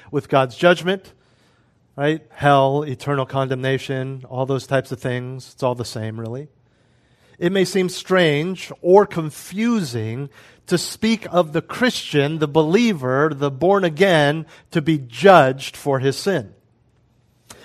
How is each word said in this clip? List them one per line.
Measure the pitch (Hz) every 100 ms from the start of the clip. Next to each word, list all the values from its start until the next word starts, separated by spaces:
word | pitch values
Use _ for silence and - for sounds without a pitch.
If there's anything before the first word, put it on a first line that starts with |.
| -
with | 147 -
God's | 139 131 117
judgment, | 175 165 170 196 - _ _ _ _ _ _ _ _ -
right? | 147 156 -
Hell, | - 143 139 135 143
eternal | 151 120 143 139 131
condemnation, | 139 131 127 131 131 - 131 131 135 123
all | 127 131
those | 135 -
types | 135 131
of | 131
things, | 131 123 127 131 -
it's | -
all | 131 120
the |
same, | 113 113 110 110
really. | 113 123 151 _ _ _ _ _ _ _ _ -
It | 175
may | 196 185
seem | 196 180
strange | - - 185 165 143 175 185 - 143
or | 175 196 196
confusing | 170 156 - - 190 233 226 147 117 110 120 143 - - _ -
to | 170
speak | - - 220 226 -
of | 175 160
the | 160
Christian, | - - 247 - - 147 143 160
the | 151
believer, | 156 156 202 240 165 127 131 160 139
the | 143
born | 131 175 202
again, | 180 151 196 160 143 160 156 - _
to | 170
be | 156 151
judged | 131 - 196 175 131 135 - -
for | 147 135
his | 135 131
sin. | 196 170 101 _ _ _ _ _ _ _ _ _ - -